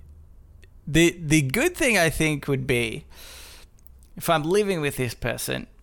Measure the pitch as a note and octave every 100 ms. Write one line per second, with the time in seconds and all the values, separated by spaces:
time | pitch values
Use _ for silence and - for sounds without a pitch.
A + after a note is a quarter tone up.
0 | - - - - - - - - - D3+
1 | E3+ F3+ D3+ D#3 C3 G#3 F4 F4 C#4 G3+
2 | D#3+ - D#3 C#3+ - C3+ B2+ B2 A2+ -
3 | - - - - - - - - - -
4 | - - - D#3+ D#3 G3+ G3+ F3 D3 C3
5 | B2 - A#2 A#2+ - B2+ - -